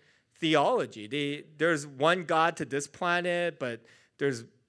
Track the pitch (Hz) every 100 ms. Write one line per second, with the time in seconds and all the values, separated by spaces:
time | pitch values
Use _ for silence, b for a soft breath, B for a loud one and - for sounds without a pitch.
0 | b b b - 160 151 165 247 123 107
1 | 104 143 143 147 - 147 165 156 147 135
2 | 156 185 160 160 165 165 139 135 143 -
3 | 175 175 175 175 175 151 127 117 _ b
4 | b - 139 120 113 _